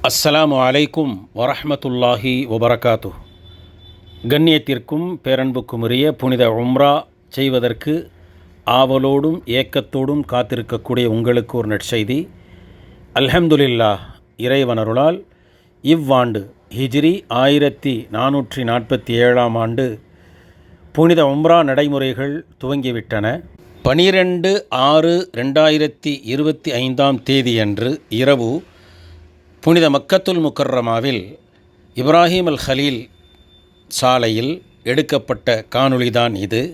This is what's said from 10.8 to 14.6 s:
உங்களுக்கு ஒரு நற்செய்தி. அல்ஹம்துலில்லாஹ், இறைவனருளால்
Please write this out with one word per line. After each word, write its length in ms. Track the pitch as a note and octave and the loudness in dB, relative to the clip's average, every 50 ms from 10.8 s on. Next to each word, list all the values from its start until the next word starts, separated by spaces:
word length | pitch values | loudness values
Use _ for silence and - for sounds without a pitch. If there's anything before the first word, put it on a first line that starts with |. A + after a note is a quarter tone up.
| - - B2 B2 B2 A#2 A2 | -6 -4 -2 -2 0 0 0
உங்களுக்கு 400 | A#2 A#2 B2 A#2+ A#2+ A2 - - A#2+ | 0 0 0 0 0 -2 -2 -6 -6
ஒரு 80 | A2 G#2+ | -4 -4
நற்செய்தி. 460 | G#2 G2+ - - B2 A2+ G#2+ G2+ B2+ D3 F3+ - - - - - - - - - - - - - - - - - - B2 | -4 -6 -4 -4 -4 -4 -2 -2 -4 -6 -6 -8 -16 -20 -20 -20 -20 -20 -20 -20 -20 -20 -20 -20 -20 -20 -20 -6 -2 -2
அல்ஹம்துலில்லாஹ், 800 | C3+ B2+ C3 F3+ E3+ E3 D#3 C#3 C#3 C3 A#2+ A2+ A2+ G#2+ G2+ F#2+ - - - - _ _ _ - A2+ | 0 2 2 2 4 4 4 4 4 2 2 2 2 2 0 -2 -6 -18 -20 -20 _ _ _ -8 -4
இறைவனருளால் 720 | B2 C3+ C#3 | -2 0 0